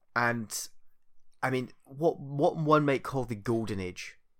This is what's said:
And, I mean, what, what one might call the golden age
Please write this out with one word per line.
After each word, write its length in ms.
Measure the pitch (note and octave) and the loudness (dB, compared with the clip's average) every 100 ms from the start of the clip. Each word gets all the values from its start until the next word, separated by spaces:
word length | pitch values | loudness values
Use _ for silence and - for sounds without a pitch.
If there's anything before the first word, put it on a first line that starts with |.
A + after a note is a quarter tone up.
| _ A#2 | _ 0
And, 520 | A#2+ A#2 G#2+ - - - - - - - - - | 0 0 -4 -8 -10 -14 -20 -20 -20 -20 -20 -4
I 60 | C3 | -2
mean, 180 | B2+ B2 - - | -2 -4 -12 -20
what, 340 | C#3 D#3 C#3 | 0 0 0
what 380 | C#3 C#3+ E3+ E3 | -6 2 2 2
one 260 | D3+ D3+ D3 | 4 6 6
might 180 | C3+ | 2
call 220 | - C#3 A#2+ | 0 -4 -4
the 100 | A2 | -4
golden 440 | G2+ A#2 A2 G2 | 0 0 0 -4
age 360 | F#2 F2+ - - _ _ | -4 -8 -14 -16 _ _